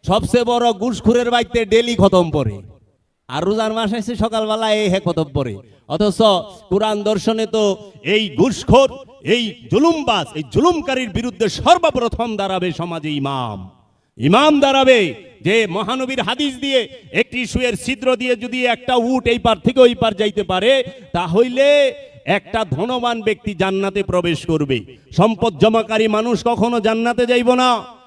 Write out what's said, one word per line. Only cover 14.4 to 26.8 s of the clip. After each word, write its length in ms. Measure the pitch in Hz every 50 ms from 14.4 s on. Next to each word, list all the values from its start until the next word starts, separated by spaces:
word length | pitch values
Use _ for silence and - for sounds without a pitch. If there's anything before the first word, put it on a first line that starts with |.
| 285 311 311 277
দাঁড়াবে। 540 | 262 277 269 269 269 262 262 233 202 156 - 214 185 - - - -
যে 240 | 170 208 226 220 196
মহানবীর 500 | 165 196 208 190 247 262 262 254 269 254
হাদিস 320 | 214 175 240 247 294 285 262 247
দিয়ে, 280 | 262 277 269 254 220 - - - 202 156 -
একটি 340 | 196 240 _ - 247 247
সুয়ের 300 | 208 - 247 254 247 220
ছিদ্র 400 | - - - 269 208 226 262 254
দিয়ে 200 | 214 254 254 247
যদি 300 | 226 214 240 226 254 247
একটা 280 | 240 233 233 247 - 254
উট 320 | 247 233 240 262 254 185 233
এই 100 | 240 240
পার 200 | - 233 220 180
থেকে 220 | - - 262 269
ওই 140 | 254 240 240
পার 200 | - 240 220 214
যাইতে 280 | 180 214 214 202 208 202
পারে, 420 | 170 185 185 196 233 269 269 240 - 269 262 208 - -
তাহলে 800 | 170 175 165 165 202 240 254 247 254 269 285 294 294 285 262 240 - - - - - _
একটা 400 | - 185 202 _ - - 226 220
ধনবান 580 | 170 - 135 190 240 254 247 240 240 233 233 214
ব্যক্তি 320 | 220 214 208 _ 208 202
জান্নাতে 480 | 156 185 190 190 190 196 196 196 202 196
প্রবেশ 440 | - 180 180 175 170 165 - -
করবে। 320 | - 170 156 147 139 131 113 98 87 - _ _ _ -
সম্পদ 360 | - 190 220 226 202 220 233 175 139
জমাকারী 500 | 175 220 220 226 220 - 220 220 220 220
মানুষ 280 | 214 214 220 240 240 - -
কখনো 360 | 240 240 - 208 240 240 233